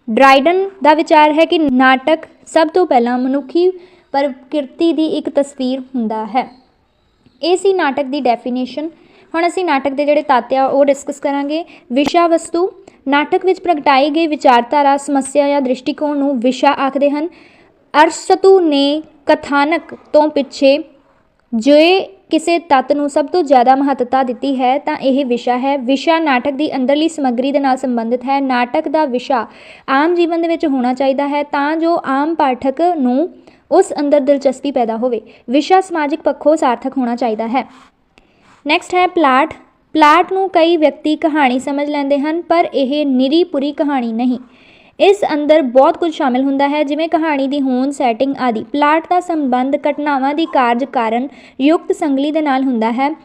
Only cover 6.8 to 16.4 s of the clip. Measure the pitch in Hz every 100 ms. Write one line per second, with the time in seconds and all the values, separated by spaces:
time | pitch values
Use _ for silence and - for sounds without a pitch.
6.8 | _ _ _ _ _ _ 320 359 392 370
7.8 | 294 277 262 294 247 233 254 254 247 294
8.8 | 320 - _ _ _ 330 349 370 349 269
9.8 | 277 269 294 294 294 247 233 262 269 277
10.8 | 285 277 - 277 285 277 285 311 339 -
11.8 | - 247 285 349 339 330 - 339 381 -
12.8 | - _ 269 285 294 370 359 370 349 302
13.8 | 285 269 294 302 330 302 285 240 233 294
14.8 | 277 277 294 277 269 285 285 285 254 254
15.8 | 302 262 294 285 277 254